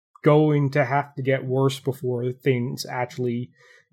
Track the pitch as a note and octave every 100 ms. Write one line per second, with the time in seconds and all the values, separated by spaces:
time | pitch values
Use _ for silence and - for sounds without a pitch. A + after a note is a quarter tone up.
0 | _ - D#3 D3+ D3+ D3 C#3 D3 B2 C#3
1 | C#3 - C3 C3+ C3 C3 C3+ C3+ C3+ C3
2 | B2 A#2+ B2 B2 D3 B2 B2 C3+ - B2+
3 | B2 - B2 A#2+ B2 _ _ - _